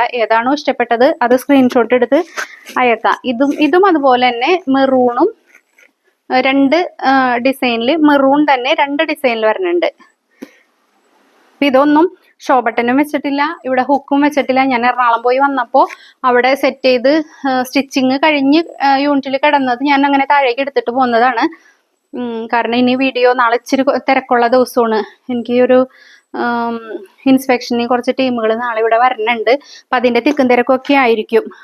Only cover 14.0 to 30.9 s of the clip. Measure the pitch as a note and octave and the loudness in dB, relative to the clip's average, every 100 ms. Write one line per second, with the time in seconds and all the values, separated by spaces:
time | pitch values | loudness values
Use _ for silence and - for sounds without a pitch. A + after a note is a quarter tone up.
14 | - C#4 C#4+ C#4+ A#3+ C4 C4+ A#3+ A#3+ B3 | 0 0 0 0 0 0 0 0 0 0
15 | A#3+ A#3 A#3+ B3+ C#4 C4+ A#3 C4+ F#4 - | 0 0 0 0 0 -2 0 0 0 -4
16 | - _ C4 B3 B3 C4+ C#4 C4 C4 B3 | -20 _ 0 2 0 0 -2 0 0 2
17 | B3+ D#4 D4+ - C4+ B3+ B3 C#4 C4+ C#4 | 2 0 -2 -8 -4 -4 -2 -4 -4 -2
18 | B3+ C4+ D#4 D4 C4+ D#4 E4 - C#4 C4+ | -2 0 0 2 2 2 0 -4 0 0
19 | C#4+ C#4+ C4+ C4+ D4 C#4+ C4 A#3+ C#4+ C#4 | 0 -2 -2 -2 0 0 0 -2 0 2
20 | C#4 C#4 C#4 C#4+ C4 A#3+ C#4 A#3+ A#3+ B3 | 2 0 2 2 2 -2 -4 -4 -4 -2
21 | B3+ A#3 B3 A#3 D#4 - _ _ _ _ | 0 2 2 0 -4 -6 _ _ _ _
22 | _ - B3 A3+ A3+ A#3+ A3 A#3+ B3 B3+ | _ -10 -8 -8 -4 -2 0 0 0 0
23 | C4+ B3 B3 B3+ A#3 A#3+ - C4+ C#4 A#3+ | -2 0 0 2 0 -2 -2 0 0 -2
24 | - C4 - B3 A#3 B3+ B3 B3+ A3+ A3 | 0 -2 0 0 2 2 0 0 0 -2
25 | - _ - A#3+ A#3+ A#3+ B3 B3+ B3+ _ | -4 _ -8 -8 -2 0 4 2 2 _
26 | - - _ A#3 A#3+ A#3+ A#3 A#3 A3 - | -20 -20 _ -8 -6 -4 -6 -8 -12 -16
27 | - _ C4+ C4 C4+ B3 - A#3+ A#3+ B3 | -16 _ 0 2 2 -2 -2 -6 -2 -2
28 | A#3+ B3+ C4 A#3+ A3 A3 A#3+ A3 A3+ A3+ | -2 -2 -2 -2 -2 -2 -4 -2 0 2
29 | B3+ B3 G#3+ A#3 G#3 C#4+ - - _ B3+ | 2 0 -4 -2 0 0 -4 -20 _ -2
30 | A#3+ A#3 C4 C#4+ B3+ B3 A#3+ C4 - | 0 0 0 0 2 2 2 -2 0